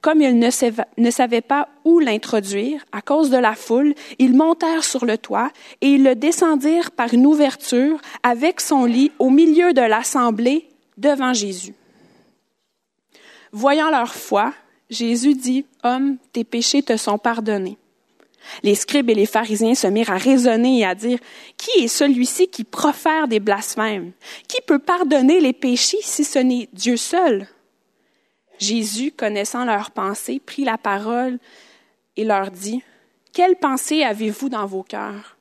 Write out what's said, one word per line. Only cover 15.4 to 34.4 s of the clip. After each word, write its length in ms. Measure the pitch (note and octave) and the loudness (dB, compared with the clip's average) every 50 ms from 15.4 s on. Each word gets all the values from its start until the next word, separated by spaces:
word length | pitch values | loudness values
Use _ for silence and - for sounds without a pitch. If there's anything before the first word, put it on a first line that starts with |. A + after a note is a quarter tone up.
| B3+ B3 B3+ C4 C#4+ _ _ _ - | 0 -2 -2 -2 -4 _ _ _ -4
Homme, 320 | A#3+ B3 C4 C4+ C#4 C#4 B3+ _ _ _ | -2 -2 0 0 -2 -2 -4 _ _ _
tes 120 | A#3+ A3+ | -8 -6
péchés 380 | _ - A#3 A#3 - - C#4 C#4 | _ -4 -4 -2 0 0 0 0
te 140 | - A#3 | 0 -2
sont 200 | A3 - - G#3 | -2 -2 -4 -4
pardonnés. » 600 | G#3 _ A#3+ A#3 A3+ A3 A3 G#3+ G3+ F#3+ F#3 G3+ _ _ _ _ _ _ _ _ _ _ _ _ _ _ - - - - | -2 _ -4 -4 -2 -4 -4 -4 -4 -4 -6 -10 _ _ _ _ _ _ _ _ _ _ _ _ _ _ -20 -18 -4 0
Les 100 | G3+ G3+ | 0 0
scribes 340 | - - - - C#4+ C4+ A#3+ | 0 0 -2 -2 0 2 2
et 60 | A3 | 2
les 100 | G#3+ G3 | 2 2
pharisiens 520 | A3 - A3 A#3 G#3+ G#3+ G3+ A3+ A3+ B3 | 0 0 -4 -2 -2 -2 0 2 0 2
se 100 | C4 - | 2 0
mirent 240 | F#3+ G3 A3 A3+ A3 | 0 0 0 0 -2
à 60 | F#3+ | -2
raisonner 640 | F#3+ F#3+ B3 C4+ C4 A#3+ B3+ A3+ A3 A#3 B3+ C4 B3 | -2 2 4 4 4 4 2 2 2 2 2 2 2
et 40 | G#3+ | 2
à 120 | F#3 F3+ | 0 -2
dire, « 240 | F#3+ G#3+ A#3+ B3 A#3+ - - - - - - _ | -4 -4 -4 -4 -4 -6 -14 -20 -20 -20 -20 _
Qui 280 | _ - - C5 G4 B3+ | _ -8 0 2 2 2
est 40 | A#3 | 2
celui-ci 600 | - - D4 C#4+ C4+ A#3+ B3 B3 - - F#4 F#4 | 0 0 2 2 2 2 0 -2 2 0 0 0
qui 160 | - - A3 | 0 -10 -12
profère 640 | _ - - - D4+ - - - E4 D#4 D#4+ D#4 C4 | _ -8 -2 -2 -2 -2 0 -2 0 0 0 0 0
des 100 | A3+ G#3+ | -2 -2
blasphèmes ? 720 | G3+ G#3+ G3+ G3+ G#3 - - A#3 G#3+ A3 G#3+ G3 E3+ F3 F3+ _ _ - - - _ _ | 0 0 -2 -2 -2 -8 -4 -4 -4 -2 -4 -6 -8 -12 -16 _ _ -20 -20 -20 _ _
Qui 120 | - B4 - | -8 -8 0
peut 140 | - E4+ C#4+ | 0 0 0
pardonner 580 | - - F4+ F4+ F4+ C#4 D4+ C#4 B3+ C4 D#4+ F#4 | 2 0 -2 0 0 0 2 4 4 4 4 4
les 140 | D#4 B3+ B3+ | 4 2 0
péchés 480 | - - B3+ B3 A#3+ - - - G#4 G#4+ | -2 -2 -2 0 0 -2 -2 -2 -4 -6
si 220 | - - - D4 | -6 -4 -4 -4
ce 160 | - - C#4 | -2 0 0
n'est 280 | B3+ B3+ B3+ B3 A3 - - | 0 2 0 -2 -6 -10 -12
Dieu 240 | F#3 - A3+ B3 | -6 -2 -2 -2
seul ? » 500 | A3+ - - - F4 F#4 D#4+ A#3 G3 G3 - _ _ _ _ _ _ _ _ _ _ _ _ _ _ _ _ _ _ _ _ _ _ | -2 -2 -2 -2 0 2 2 0 0 -4 -10 _ _ _ _ _ _ _ _ _ _ _ _ _ _ _ _ _ _ _ _ _ _
Jésus, 540 | - - A3 A#3 A3 G#3+ G3+ G#3+ B3+ D4 - | -6 -4 -2 -4 -4 -4 -6 -6 -6 -8 -6
connaissant 520 | - - G#3+ G#3 G3+ G3+ - - B3 B3 | -6 -6 -4 -4 -4 -6 -6 -6 -6 -4
leurs 280 | B3 A3 G3+ G#3+ - _ | -2 -2 -4 -4 -8 _
pensées, 480 | A3 G3 F#3+ G3+ - - - B3+ C#4 _ | -6 -6 -6 -6 -8 -8 -8 -8 -10 _
prit 200 | - - - C#4 | -12 -8 -6 -4
la 120 | B3+ A3 | -4 -4
parole 640 | A3 _ A3 G3+ G3 G#3 A3 A#3 A#3+ B3+ C4 B3 B3 _ _ - - - _ _ _ _ _ _ _ _ _ _ | -4 _ -4 -4 -4 -4 -4 -4 -4 -4 -4 -6 -8 _ _ -20 -20 -20 _ _ _ _ _ _ _ _ _ _
et 80 | - A3 | -6 -2
leur 260 | A3 G#3 G3 G3 G3 | 0 0 -2 -2 -4
dit, « 320 | F#3+ F3+ G3 G3+ A3+ B3+ - _ _ _ _ _ _ _ _ _ _ | -10 -12 -10 -8 -8 -8 -10 _ _ _ _ _ _ _ _ _ _
Quelle 220 | - F4 F#4 F4+ | 0 2 2 2
pensée 480 | F#4 - C#4+ C4 C4 - - D4+ D#4 D4+ | 2 0 -2 -2 -2 -4 -2 -2 0 0
avez-vous 460 | B3 G#3 G#3 A3+ G#3+ G#3+ - | 0 -2 -2 -4 -6 -6 -4